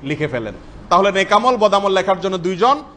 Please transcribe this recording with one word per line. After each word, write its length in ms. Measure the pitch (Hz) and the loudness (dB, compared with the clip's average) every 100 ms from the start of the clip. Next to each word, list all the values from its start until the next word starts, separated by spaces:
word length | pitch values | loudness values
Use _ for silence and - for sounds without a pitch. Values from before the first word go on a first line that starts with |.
লিখে 240 | 139 147 151 | -8 -6 -4
ফেলেন। 260 | 123 107 92 - - - | -4 -8 -12 -18 -14 0
তাহলে 220 | 175 202 | 2 2
নেকামল 460 | 190 190 - 240 240 | 0 2 2 2 2
বদামল 340 | 214 196 196 | 2 2 2
লেখার 280 | 190 190 185 | 0 0 -2
জন্য 180 | 190 185 | -2 -4
দুইজন 460 | 175 180 240 294 - | -4 0 2 0 -4